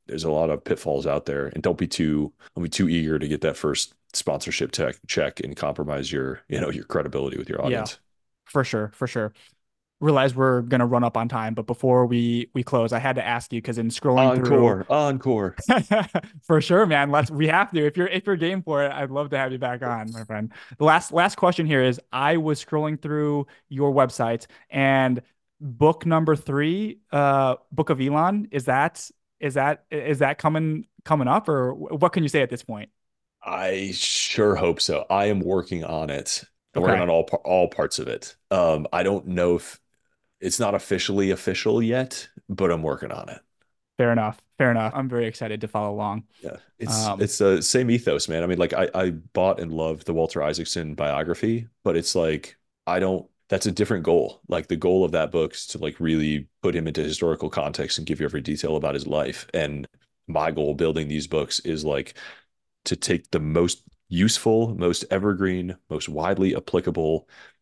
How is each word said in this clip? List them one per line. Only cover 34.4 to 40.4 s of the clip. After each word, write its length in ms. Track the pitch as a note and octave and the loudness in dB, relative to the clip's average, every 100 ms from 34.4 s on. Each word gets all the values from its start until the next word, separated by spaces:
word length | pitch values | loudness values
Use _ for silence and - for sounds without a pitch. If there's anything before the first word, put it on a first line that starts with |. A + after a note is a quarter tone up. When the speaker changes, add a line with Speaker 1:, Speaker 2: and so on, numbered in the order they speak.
| G#2 F2+ | 4 4
Speaker 1:
hope 260 | F2 D#2+ | 2 0
so. 240 | - D2 - | -2 -2 0
I 140 | G2 G2+ | 2 2
am 160 | G2 | 0
working 420 | F2 F#2+ E2+ F2 | 0 -2 -2 -6
on 260 | D#2+ D#2+ D#2 | -6 -6 -4
it. 340 | C#2+ - - - _ _ | -6 -6 -6 -8 _ _
I'm 80 | - | 0
working 140 | F2 F#2+ | 2 4
Speaker 2:
Okay. 80 | |
Speaker 1:
on 60 | F2 | 4
all 120 | E2 D#2+ | 4 2
par-, 160 | E2+ - | -4 2
all 220 | F#2 E2+ | 2 2
parts 320 | - D2 - | 0 -4 -4
of 80 | B1 | -6
it. 280 | A1+ - - _ | -8 -10 -20 _
Um, 380 | F#2+ E2+ D#2 D2+ | 2 4 2 0
I 120 | F2+ | 0
don't 240 | F#2+ G2+ - | 0 0 -2
know 300 | F2 F2 F2 | 0 2 2
if, 220 | - - _ _ _ _ _ | -2 -18 _ _ _ _ _
it's 200 | _ | _